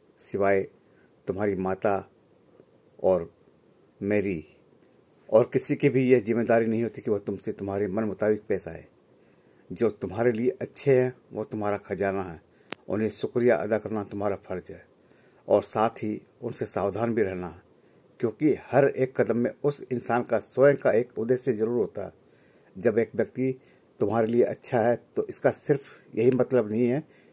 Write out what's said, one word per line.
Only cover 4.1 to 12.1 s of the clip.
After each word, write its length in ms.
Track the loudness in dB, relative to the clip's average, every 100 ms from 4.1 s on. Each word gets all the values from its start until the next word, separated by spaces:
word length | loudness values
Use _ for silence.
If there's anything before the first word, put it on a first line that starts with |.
| 0 0 -4 -8 _ _ _ _ _ _ _ 2
और 200 | 4 4
किसी 240 | 2 0 2
की 120 | 2
भी 220 | 4 6
यह 100 | 4
जिम्मेदारी 460 | 4 0 2 2 2
नहीं 160 | 0
होती 200 | -2 -4
कि 80 | -2
वह 80 | -2
तुमसे 340 | -2 -6 -8
तुम्हारे 360 | -6 -6 -4 -2
मन 160 | -2
मुताबिक 380 | -4 -2 0 0 -2
पेश 200 | -4 -4
आए। 180 | -10 -16 _ _ _ _ _ _ _ -12
जो 180 | -2 -2
तुम्हारे 420 | -2 -6 0 0
लिए 180 | 2 -2
अच्छे 500 | -2 -6 -2 2 4
हैं, 160 | 2 -4 _
वो 120 | -10
तुम्हारा 320 | -8 -4 -4 -4
खजाना 460 | -4 -2 -2